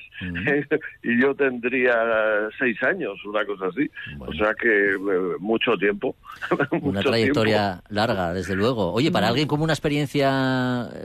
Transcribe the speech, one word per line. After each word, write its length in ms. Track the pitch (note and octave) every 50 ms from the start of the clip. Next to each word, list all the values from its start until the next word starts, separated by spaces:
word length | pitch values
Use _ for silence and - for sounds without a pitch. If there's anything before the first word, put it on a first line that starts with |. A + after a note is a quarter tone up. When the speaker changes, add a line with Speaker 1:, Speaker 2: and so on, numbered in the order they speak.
| - - - -
Speaker 1:
Ujú. 560 | F#2+ F2+ E2+ E2+ F#2 C#3+ C#3+ D3 C#3+ - D#3+ -
Speaker 2:
<laughs> 240 | - - - - -
Y 160 | A#2 A#2+ A#2+
yo 140 | C3 C#3 C#3
tendría 600 | C3+ C#3 C3+ B2 B2 A2+ B2 A#2+ C3 B2 B2 A#2+ A2+ A2+ A#2 A2+ A2 G#2+ A2 G#2+ G#2 G#2+ G#2+ - -
seis 220 | C3+ B2 A2 - C3
años, 300 | C#3 F3+ G3 D3 G#2 G2+ F#2 -
una 180 | G2+ G#2 G#2+ G#2+
cosa 200 | G2 G2+ F#2 F#2+ F#2
así. 220 | F2 - D3+ D3 - - - - D2+ C#2+
Speaker 1:
Bueno. 140 | - C2
Speaker 2:
O 40 | D2
sea 180 | D#2 G#2+ G#2+ A2
que, 380 | - A2+ A#2 G#2+ G2+ G2+ G2+
eh, 60 | F#2+ - F#2+ G2+ G2 F2+ F#2+ F2+ E2+ -
mucho 360 | F2 G#2+ A2+ A2+ - - A2+ F#2
tiempo. 380 | F#2 G#2 G#2 G#2 - C#3+ - _ - - - - - -
<laughs> 220 | - - C#3 C3
Speaker 1:
Una 280 | - E3+ - C#3+ - G2+
Speaker 2:
Mucho 100 | G2 -
Speaker 1:
trayectoria 600 | A2+ A2+ A2+ - C#3+ A#2 A2 G#2+ G#2+ G#2+ G2+ G2+ F#2 F2
Speaker 2:
tiempo. 20 | - -
Speaker 1:
larga, 440 | G#2+ G2+ G#2+ A#2 A2+ G2 F2+ E2+ E2+
desde 220 | F#2+ F2+ E2+ G2
luego. 380 | F#2+ G2+ A#2+ C3+ A2+ G2 E2+ E2
Oye, 180 | A2+ C#3 E3+
para 160 | F3+ - G2 A2
Speaker 3:
Mm. 20 |
Speaker 1:
alguien 180 | A#2+ C3+ D#3 C3+
con 140 | D3 D3
una 120 | D#3 D#3+ D#3
experiencia 1120 | - - D#3 C#3+ D3 D3 C#3 - C#3+ C#3 C3+ C3+ C3+ C3 C3 C3 C3 B2+ B2+ B2 B2 A#2 D2 - D#2 D#2